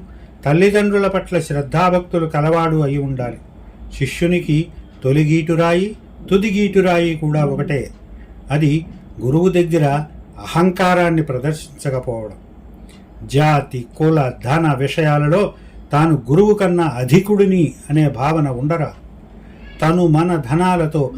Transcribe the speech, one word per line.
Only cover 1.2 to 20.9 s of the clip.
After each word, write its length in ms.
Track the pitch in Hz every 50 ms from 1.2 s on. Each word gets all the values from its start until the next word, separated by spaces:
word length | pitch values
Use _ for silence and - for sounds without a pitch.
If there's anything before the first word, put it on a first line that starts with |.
| - - 180 170
శ్రద్ధాభక్తులు 840 | 156 - 147 143 143 127 123 160 180 185 180 180 180 - - 170 160
కలవాడు 560 | 156 156 151 147 156 165 165 165 160 160 156
అయి 160 | 151 139 143 143
ఉండాలి. 400 | 139 135 135 123 123 120 110 - - - - - - - - - - - - -
శిష్యునికి 680 | 139 127 - - 170 170 180 175 - - 151 151 165 - - - - - - - -
తొలి 200 | 131 135 151 156
గీటురాయి, 720 | 147 156 165 160 160 170 160 165 165 170 180 190 214 220 - - - - - - -
తుది 300 | 185 196 202 220 190 202
గీటురాయి 560 | 208 202 196 196 180 185 175 170 170 170 160
కూడా 300 | 156 160 151 151 151 147
ఒకటే. 440 | 143 139 135 143 - 147 131 113 - - - - - - - - - - - - -
అది 340 | 135 151 156 143 143 160 160 - - - - - - -
గురువు 280 | 110 123 139 165 180 185
దగ్గర 360 | 165 175 175 165 165 165 147 139 139 151 156 - - - - - - -
అహంకారాన్ని 840 | - - - 160 180 185 180 - 185 180 180 175 175 175 165 160 156
ప్రదర్శించకపోవడం. 1120 | - 131 123 120 147 156 - - - - - - 143 131 127 - 131 117 113 110 104 101 - - - - - - - - - - - - - - - - - 113 107
జాతి, 580 | 117 139 151 151 151 143 135 - - 127 120 - - -
కుల, 340 | 156 156 160 156 135 127 120 - -
ధన 300 | 123 139 160 165 156 139 123
విషయాలలో 760 | 139 131 - - 160 151 147 147 147 147 165 196 208 180 - - - - - - - -
తాను 320 | - 143 156 165 156 139 113 120
గురువు 240 | 139 175 208 214 208
కన్నా 300 | 208 196 180 175 175 170
అధికుడిని 920 | 156 120 123 127 127 135 190 190 202 208 196 202 190 190 185 165 127 - - - -
అనే 200 | 143 156 156 143
భావన 400 | - 110 131 147 160 165 151 139
ఉండరా. 440 | 127 120 131 151 170 160 151 120 - - - - - - - - - - - - - - - - - -
తను 260 | - 156 170 180 175 165
మన 360 | 151 151 170 180 175 160 131 117
ధనాలతో 600 | 143 165 180 185 185 175 160 151